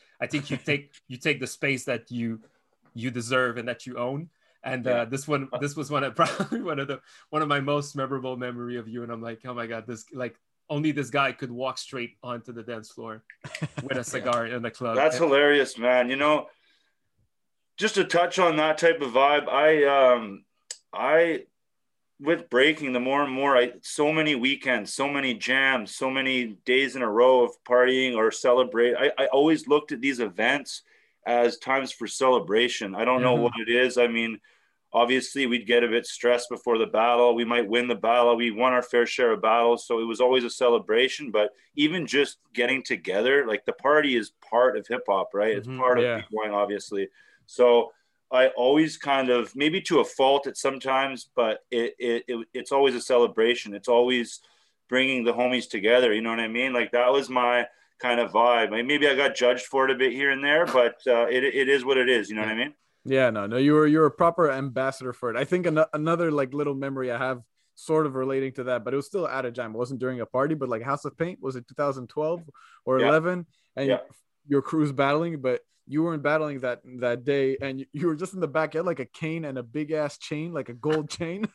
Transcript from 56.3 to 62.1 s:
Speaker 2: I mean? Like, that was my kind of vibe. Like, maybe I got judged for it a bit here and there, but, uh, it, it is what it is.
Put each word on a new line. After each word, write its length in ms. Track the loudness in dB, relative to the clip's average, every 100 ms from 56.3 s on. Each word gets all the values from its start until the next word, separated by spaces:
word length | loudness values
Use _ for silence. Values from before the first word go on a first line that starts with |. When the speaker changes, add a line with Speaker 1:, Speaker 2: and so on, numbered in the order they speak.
| -4
Speaker 2:
I 60 | -4
mean? 240 | -2 -2
Like, 180 | -2 0
that 200 | 2 2
was 180 | 2 0
my 380 | 0 2 2 0 _ _ -8
kind 200 | -2 0
of 120 | 2
vibe. 400 | 4 4 4 2
Like, 140 | -2 -2
maybe 220 | 2 2
I 80 | 2
got 180 | 0 2
judged 300 | 2 2 0
for 180 | 0 2
it 60 |
a 40 | 2
bit 160 | 0
here 200 | 0 -2
and 120 | 0
there, 220 | 2 2 2
but, 300 | 2 2 0 0
uh, 200 | 2 2
it, 160 | 2 0
it 240 | 0 2
is 160 | 2 2
what 120 | 2
it 120 |
is. 200 | 4